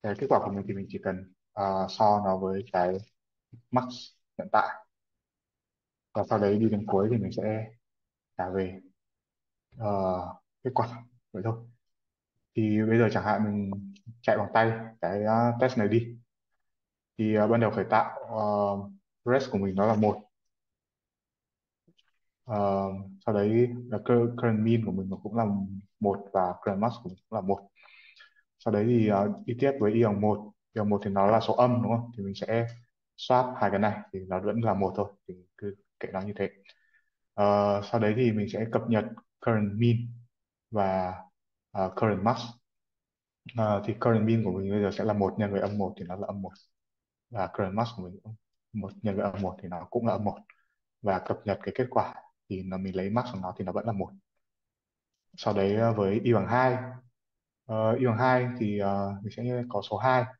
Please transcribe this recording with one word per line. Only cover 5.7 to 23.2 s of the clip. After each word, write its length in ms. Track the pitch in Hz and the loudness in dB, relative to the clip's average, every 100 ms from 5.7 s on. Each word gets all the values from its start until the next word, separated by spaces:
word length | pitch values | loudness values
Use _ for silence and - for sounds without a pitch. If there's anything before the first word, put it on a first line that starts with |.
| _ _ _ _ | _ _ _ _
Và 100 | 107 98 | -6 0
sau 100 | 110 | 2
đấy 180 | 101 104 | 4 4
đi 100 | 110 | 2
đến 160 | 104 104 | 0 0
cuối 200 | 98 104 | 2 2
thì 60 | 120 | 0
mình 140 | 95 | -2
sẽ 340 | - 101 110 113 - _ _ _ _ _ - | -4 -4 -4 -6 -14 _ _ _ _ _ -8
trả 120 | 92 | -4
về, 300 | 95 92 95 - _ _ _ _ _ _ _ _ - | -2 -4 -6 -20 _ _ _ _ _ _ _ _ -6
ờ, 420 | 107 101 95 90 90 92 _ _ | -2 0 0 -2 -6 -12 _ _
kết 80 | 127 117 | -4 0
quả 280 | 117 - - _ _ | -2 -4 -18 _ _
vậy 120 | 104 113 | -6 -4
thôi. 100 | 117 - _ _ _ _ _ _ _ _ - | -4 -10 _ _ _ _ _ _ _ _ -2
Thì 260 | 107 107 110 | 2 2 4
bây 100 | 113 | 6
giờ 100 | 110 | 6
chẳng 120 | 98 | 4
hạn 200 | 95 104 | 0 0
mình 280 | 107 104 98 98 - - - - | 0 -2 -4 -6 -10 -18 -20 -6
chạy 160 | - 107 | 0 2
bằng 120 | 101 | 2
tay 180 | 113 113 113 - - | 2 2 0 -8 -6
cái, 220 | 85 101 | -4 -2
ờ, 280 | 107 113 120 117 | 2 4 4 2
test 160 | 127 123 | 0 2
này 100 | 104 | 2
đi. 300 | 113 117 - _ _ _ _ _ _ _ _ _ - | 2 0 -12 _ _ _ _ _ _ _ _ _ -4
Thì, 180 | 107 107 | 0 2
ờ, 120 | 104 | 4
ban 120 | 117 | 4
đầu 100 | 113 | 2
khởi 140 | 104 95 | 0 2
tạo, 300 | 110 110 - | 2 2 -6
ờ, 1120 | 113 113 104 104 101 101 196 - _ _ 120 | -8 -4 0 0 0 -2 -6 -16 _ _ 0
res 160 | 131 135 | 0 0
của 60 | 101 | -2
mình 180 | 98 95 | -2 2
nó 120 | 104 | 2
là 80 | 110 | 4
một. 260 | 107 104 - _ _ _ _ _ _ _ _ _ _ _ _ _ _ _ _ _ _ _ _ _ - | 2 0 -8 _ _ _ _ _ _ _ _ _ _ _ _ _ _ _ _ _ _ _ _ _ -6
Ờ, 400 | 104 101 98 98 95 98 - | -2 0 0 -2 -6 -12 -8